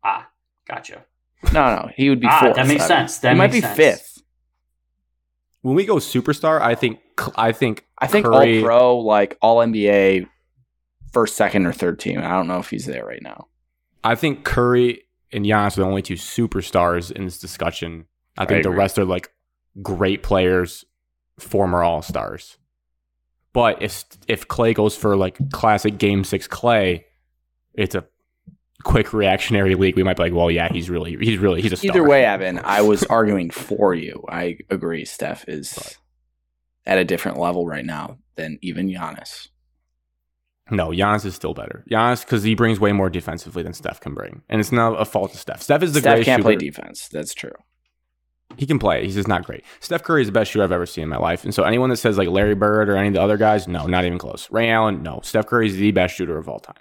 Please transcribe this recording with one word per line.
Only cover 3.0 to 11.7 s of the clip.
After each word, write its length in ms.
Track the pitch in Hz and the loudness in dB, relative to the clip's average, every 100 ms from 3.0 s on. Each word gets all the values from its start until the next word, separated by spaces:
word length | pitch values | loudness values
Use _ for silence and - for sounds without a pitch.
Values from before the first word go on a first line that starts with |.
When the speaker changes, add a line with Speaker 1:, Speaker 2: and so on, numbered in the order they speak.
| - | 2
Speaker 1:
sense. 100 | - | -2
That 140 | 123 | 2
Speaker 2:
He 40 | 165 | 4
might 140 | 196 | 4
Speaker 1:
makes 60 | 247 | 4
Speaker 2:
be 40 | |
Speaker 1:
sense. 140 | - - | 0 4
Speaker 2:
fifth. 320 | 156 92 - - _ _ _ _ _ _ _ _ _ _ _ _ _ _ | 4 4 -6 -20 _ _ _ _ _ _ _ _ _ _ _ _ _ _
Speaker 3:
When 140 | 127 143 | 0 0
we 100 | 196 | 2
go 100 | 190 | 0
superstar, 680 | - - - 147 160 156 | 0 -2 -2 -2 2 2
I 140 | 117 117 | 2 0
think 240 | 127 110 _ - | -2 -4 _ -10
Cl-, 140 | 117 - | -8 0
I 160 | 117 | 0
think 340 | 117 127 107 _ - | 2 -2 -2 _ -6
Speaker 2:
I 80 | 131 | 0
think 180 | 202 156 | 2 6
Speaker 3:
Curry 340 | - 135 110 | 6 6 6
Speaker 2:
all 60 | 110 | 4
pro, 320 | 117 123 123 | 6 6 4
like, 380 | 113 107 101 - | 2 2 2 2
all 200 | 110 117 | 4 4
N 100 | 117 | 4
B 180 | 110 101 | 2 4
A, 360 | 101 98 95 92 _ _ _ _ _ _ _ - | 6 4 2 -2 _ _ _ _ _ _ _ -4
first, 240 | - 110 - | 0 0 2
second, 300 | 104 104 | 0 2
or 60 | 90 | 0